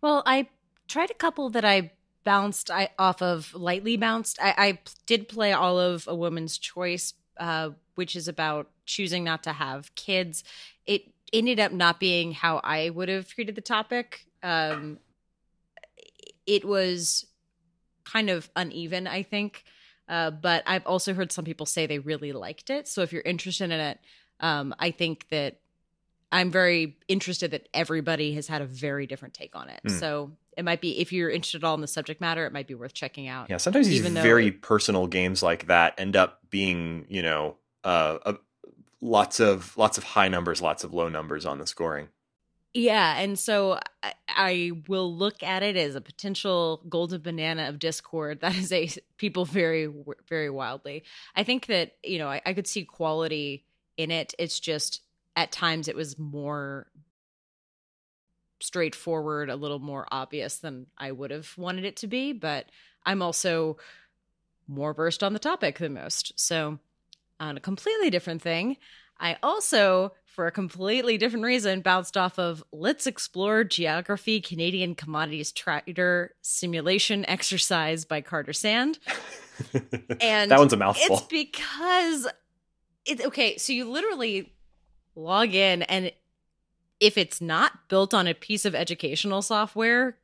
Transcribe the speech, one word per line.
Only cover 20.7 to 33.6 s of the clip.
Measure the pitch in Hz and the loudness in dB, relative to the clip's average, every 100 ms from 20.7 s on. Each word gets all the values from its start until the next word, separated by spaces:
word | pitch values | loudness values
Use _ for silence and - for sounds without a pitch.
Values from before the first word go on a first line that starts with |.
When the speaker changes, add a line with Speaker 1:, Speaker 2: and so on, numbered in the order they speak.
| 185 - | -2 0
Speaker 1:
also | 185 190 | -2 0
heard | 185 180 | -2 -4
some | - 156 | -4 -8
people | 160 151 | -8 -6
say | - 156 | -2 -2
they | 147 | -4
really | 139 151 151 | -4 -6 -6
liked | 135 92 - - | -8 -10 -12 -6
it. | 269 294 | -6 -4
So | - | -2
if | 175 | -2
you're | 170 | -2
interested | - 175 185 175 185 | -4 -4 -4 -4 -2
in | 165 | -2
it, | 151 - _ - _ _ | -4 -6 _ -20 _ _
um, | 165 147 139 - | -2 -2 -4 -2
I | 170 | -4
think | 160 170 156 - | 0 -2 -2 -4
that | 156 143 - _ _ _ _ _ _ _ | -2 -2 -6 _ _ _ _ _ _ _
I'm | 180 185 | 2 4
very | 175 180 170 160 - _ | 4 4 4 0 -6 _
interested | 190 190 180 170 | -2 -2 -4 -2
that | 151 - | -4 -6
everybody | - 165 160 151 160 151 | -4 -2 0 0 0 0
has | 147 147 | -2 -4
had | 156 | -6
a | 139 | -6
very | 127 143 143 139 | -6 -4 -4 -6
different | 135 127 | -10 -14
take | - - - | -18 -16 -14
on | 65 | -14
it. | - - | -10 -4
Speaker 2:
Mm. | 185 | -2
Speaker 1:
So | 160 147 143 156 _ - | -2 -4 -6 -14 _ -6
it | 175 | -2
might | 170 | 0
be, | 175 - | -2 -2
if | 170 | -2
you're | 185 170 | 0 0
interested | 170 165 160 | 0 -4 -2
at | 160 | -2
all | 156 | -2
in | |
the | 151 | -2
subject | - 156 156 | -6 -6 -6
matter, | 170 165 156 | -4 -2 -4
it | |
might | 143 135 | -6 -10
be | 127 | -10
worth | 123 | -10
checking | - 135 - 135 | -8 -10 -10 -12
out. | 127 120 | -10 -6
Speaker 2:
Yeah, | |
sometimes | 90 | -2